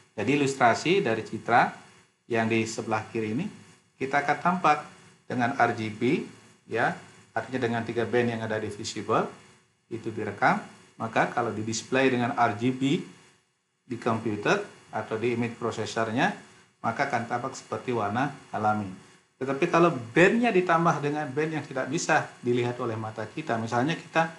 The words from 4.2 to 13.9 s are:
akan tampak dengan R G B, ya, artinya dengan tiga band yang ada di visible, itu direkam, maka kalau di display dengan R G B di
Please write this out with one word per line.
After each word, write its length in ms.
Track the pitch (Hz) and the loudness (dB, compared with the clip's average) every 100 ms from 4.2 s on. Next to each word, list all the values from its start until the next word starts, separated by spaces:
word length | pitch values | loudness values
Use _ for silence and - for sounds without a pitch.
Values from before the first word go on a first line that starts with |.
akan 140 | 139 143 | 0 0
tampak 480 | 175 185 156 147 - - - _ _ | 0 2 2 2 -2 -20 -20 _ _
dengan 320 | 123 120 127 | -2 0 2
R 160 | 117 | 2
G 160 | 107 110 | 2 -6
B, 320 | 104 117 165 - - - _ - | 0 0 0 -2 -14 -20 _ -6
ya, 240 | 110 143 175 - - - | 0 0 -2 -14 -20 -8
artinya 260 | 113 113 127 117 | -8 -4 -2 -2
dengan 160 | 117 | -2
tiga 240 | 110 117 110 | -2 -2 0
band 320 | 120 120 113 | 2 2 -2
yang 40 | 110 | -4
ada 160 | 110 | -4
di 80 | 107 | -4
visible, 560 | - 110 107 101 127 214 - - _ _ _ _ | -8 -8 -8 0 0 0 -8 -20 _ _ _ _
itu 240 | 113 117 | -10 -8
direkam, 480 | 101 107 95 135 202 - - - - | -6 -6 0 2 2 -4 -20 -20 -10
maka 260 | 113 123 - | -2 0 0
kalau 160 | - 117 | 0 -2
di 160 | 104 110 | -4 -4
display 480 | 113 - 131 135 | -6 -2 2 4
dengan 240 | 123 120 123 | 2 0 2
R 160 | 117 104 | 2 2
G 140 | 123 | -2
B 320 | 127 135 185 - - - _ _ _ _ _ | 0 0 0 -2 -18 -20 _ _ _ _ _
di 140 | _ | _